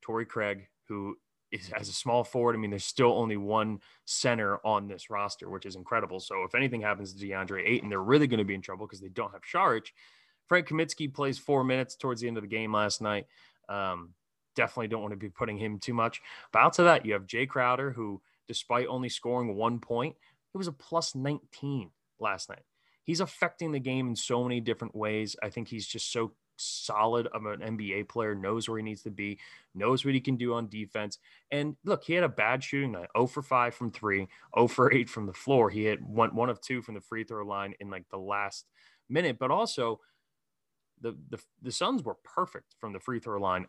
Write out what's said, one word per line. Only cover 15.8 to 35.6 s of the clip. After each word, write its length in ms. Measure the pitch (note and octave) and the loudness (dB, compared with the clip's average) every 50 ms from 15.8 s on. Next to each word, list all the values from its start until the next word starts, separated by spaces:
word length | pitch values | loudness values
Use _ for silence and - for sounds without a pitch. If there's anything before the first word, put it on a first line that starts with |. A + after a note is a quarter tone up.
| - - A#2+ | -4 -2 0
much. 280 | A#2+ A2+ A2+ - - - - - - - - | 0 0 0 -2 -6 -12 -16 -18 -18 -10 2
But 80 | - A2 | 6 6
outside 240 | B2+ E3 - - F3 | 8 8 8 8 8
that, 220 | F3 D#3+ B2+ - | 8 8 8 6
you 80 | A2 G#2 | 2 0
have 120 | G2 F#2+ | -2 -2
Jay 200 | - - A#2 C3+ | -2 -2 -2 0
Crowder, 460 | C3+ - C#3 B2 B2 B2+ B2+ C#3 C#3 | 0 2 2 2 4 2 2 0 -2
who, 300 | B2 A#2+ A2+ G#2 G2+ F#2+ - _ _ _ _ - | -4 -4 -6 -6 -6 -8 -12 _ _ _ _ -10
despite 380 | A#2 - - - A#2+ A#2+ B2 - | -8 -8 -2 0 0 0 2 0
only 200 | C3 B2+ B2+ A#2+ | -2 -4 -4 -4
scoring 480 | - - - A#2 B2 B2 A#2+ A2+ G2 | -6 -4 -2 -2 0 0 0 -2 0
one 240 | G2+ A2+ A#2 A#2+ A2+ | 0 0 0 0 -2
point, 380 | - - A#2+ A#2 C3 D#3+ - _ _ _ _ _ _ _ - | -4 -2 -2 -2 -2 -2 -6 _ _ _ _ _ _ _ -8
it 40 | F#3+ | -6
was 100 | F#3+ F3 | -6 -6
a 60 | C#3+ | -8
plus 420 | - - - E3 E3 D#3+ - - | -10 -8 -2 0 0 0 0 -4
nineteen 800 | C3+ C3 C#3+ D3 - - _ - - C#3+ C#3+ C#3 B2+ F#2+ E2 - _ _ _ _ - | -4 -2 -2 -2 -4 -6 _ -14 -10 -6 -4 -4 -4 -6 -8 -12 _ _ _ _ -6
last 300 | A2 G#2 G2 F#2 - - | -4 -4 -4 -4 -6 -12
night. 160 | - - - _ _ _ _ _ _ _ _ | -16 -18 -20 _ _ _ _ _ _ _ _
He's 180 | - E3+ E3+ | -2 0 0
affecting 500 | F#3+ D3 - - F3+ E3+ - - E3+ D#3+ | 0 -2 0 0 -2 -2 0 -4 -4 -2
the 80 | D3+ C#3 | -2 -2
game 300 | A#2+ C3 C3 C3 B2+ B2 | -2 0 0 0 0 0
in 60 | A#2 - | -2 -4
so 260 | - - B2 A#2+ B2 | -2 0 0 2 2
many 160 | B2 B2 A#2+ | 2 0 0
different 340 | A2+ A#2 A2+ - A#2 G#2+ - | 0 0 -2 -2 -4 -6 -6
ways. 440 | G#2+ G#2+ G#2+ G#2+ A2 A2 G2+ - - | -4 -2 0 0 -2 -2 -4 -6 -8
I 80 | - G2+ | -8 -8
think 200 | - A#2+ A2 - | -6 -8 -8 -6
he's 180 | A#2+ A2 G2 - | -8 -8 -8 -8
just 240 | - A2 - - | -8 -8 -6 -4
so 240 | - A#2+ A2+ G#2+ - _ _ _ _ | -2 -2 -2 -2 -4 _ _ _ _
solid 720 | - - - - - - - A2 G#2+ A2 A2+ A#2 A#2+ A#2 - | -10 -8 -8 -8 -6 -6 -2 0 2 2 4 4 2 0 0
of 200 | - A2 G#2+ G#2+ | -4 -6 -6 -6
an 160 | G#2 - F#2+ | -6 -6 -6
N 120 | A2 A2+ | -6 -4
B 180 | G#2+ G#2+ G2 F#2+ | -4 -4 -2 -2
A 100 | G2+ G#2 | -2 -4
player, 320 | - - A#2+ A2 G#2+ G#2 | -4 -2 -2 -2 0 -2
knows 340 | G2 F#2+ G2 A2 A2+ G#2+ - | -2 -2 -2 -2 -2 -2 -4
where 80 | A2+ A2 | -4 -4
he 60 | A2 | -6
needs 180 | A2 G#2+ G2 | -6 -8 -8
to 80 | - A2 | -10 -10
be, 300 | G2+ G2+ G2+ G2+ G2+ - - - - - - _ - | -8 -6 -4 -4 -6 -8 -10 -18 -20 -20 -20 _ -6
knows 320 | F#2 G2+ A#2 C3 B2+ C3 | -2 2 2 2 2 2
what 80 | C#3 C3+ | 2 2
he 80 | C3 | 2
can 160 | C3 C#3 C3 A#2 | 2 0 0 0
do 160 | B2 A#2+ A#2 | 0 0 0
on 160 | A#2+ A#2 G#2 | -2 -4 -6
defense. 480 | G#2+ G#2+ G#2 G2 - A2 G#2 G2+ - - _ _ - - _ _ | -6 -8 -8 -6 -4 -4 -4 -6 -8 -12 _ _ -20 -20 _ _
And 260 | C#3+ C#3+ D3 D3+ C#3+ - - | -4 -2 -2 -2 -4 -4 -2
look, 200 | F#3 G3 C#3+ - | 0 0 0 0
he 100 | - E3 | 0 2
had 100 | F3+ F3+ | 4 4
a 60 | C#3+ | 2
bad 340 | A2 - G#2 A2+ B2+ C3 C3 | 2 2 2 2 2 0 -2
shooting 280 | - - C#3 C#3 B2+ | -2 -2 -2 -2 -2
night, 180 | G#2+ F2+ E2+ - - | -4 -6 -8 0 2
oh 100 | A2+ B2 | 2 2
for 160 | C3 - D3+ | 2 0 -4
five 320 | C#3+ - C3+ B2 A#2+ A#2+ - | -2 2 2 4 4 2 0
from 180 | - B2 A2+ | -2 -4 -6
three, 360 | - - A2+ G#2 G2 G2 F#2+ - - - - - - | -4 -2 0 2 2 2 0 -2 -8 -16 -18 0 4
oh 140 | A2 A#2+ A#2+ | 6 6 6
for 260 | - - B2 C#3 - | 6 6 6 8 6
eight 160 | C3 A#2+ - | 6 2 0
from 160 | - A2+ G#2 | -4 -6 -6
the 80 | G2 F2+ | -6 -8
floor. 380 | - - C3+ C#3 B2+ | -6 2 4 6 8